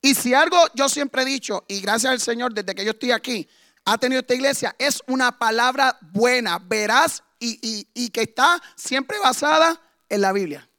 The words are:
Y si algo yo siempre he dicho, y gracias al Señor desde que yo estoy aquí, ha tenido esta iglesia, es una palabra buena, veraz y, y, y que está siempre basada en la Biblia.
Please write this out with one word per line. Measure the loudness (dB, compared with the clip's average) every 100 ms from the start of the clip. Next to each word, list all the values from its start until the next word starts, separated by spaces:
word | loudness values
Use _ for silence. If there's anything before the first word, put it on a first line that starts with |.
Y | 2 2
si | 2
algo | 2 4 4 4 2
yo | -2
siempre | 0 -4 -2
he | -2
dicho, | -4 -6 -8 _
y | -8
gracias | -2 0 0
al | -2
Señor | -2 -4 -4
desde | -6 -8
que | -4 -6
yo |
estoy | -4 -2
aquí, | -2 -2 -8 -8 _ _ _
ha | -2 0
tenido | 0 -2
esta | 0
iglesia, | 0 0 0 -6 -2
es | -4 -4 -4
una | 0 0 0
palabra | -2 2 0 2 0 0
buena, | -6 0 2 2 0 -6
veraz | -4 -2 2 4 2 -2 _ _
y, | -10 -8
y, | -8 -10 -12
y | -8 -6
que | -4
está | -4 2 2 2 -4 -16
siempre | -4 -4 -4 0
basada | 0 0 2 4 4 0 _ _ _
en | 0
la | 0
Biblia. | 0 -4 -8 _